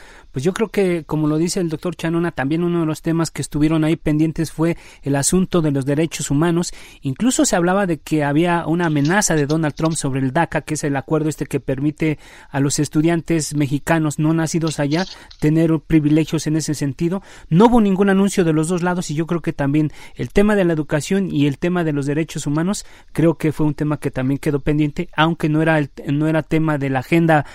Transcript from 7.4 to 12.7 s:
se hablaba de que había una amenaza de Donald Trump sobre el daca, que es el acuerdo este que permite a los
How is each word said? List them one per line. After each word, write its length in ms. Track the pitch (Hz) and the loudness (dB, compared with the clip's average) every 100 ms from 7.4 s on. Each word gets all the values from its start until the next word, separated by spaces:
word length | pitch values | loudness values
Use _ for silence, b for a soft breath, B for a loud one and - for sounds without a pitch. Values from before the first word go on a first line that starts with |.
| 285 | 2
se 100 | 196 | 2
hablaba 300 | 175 190 196 | 2 2 0
de 140 | 160 | -2
que 260 | - 156 143 | -2 -2 2
había 400 | 143 175 175 160 | 2 2 0 0
una 200 | 165 175 | 0 0
amenaza 480 | 151 143 196 202 160 | 2 2 2 2 0
de 100 | 139 | 2
Donald 280 | 156 156 | 0 0
Trump 220 | - 160 165 | -2 -2 -2
sobre 240 | 143 131 | -4 -2
el 140 | 131 | -2
daca, 300 | 143 165 - | 0 -2 -2
que 100 | - | -6
es 100 | 151 | -4
el 140 | 151 139 | -2 -4
acuerdo 320 | - 156 151 | -2 -2 -2
este 160 | - - | -4 -6
que 160 | 139 | -6
permite 580 | - 135 147 147 160 147 B B B | -4 -2 -2 -2 -2 -4 B B B
a 100 | 139 | -2
los 180 | 143 | 0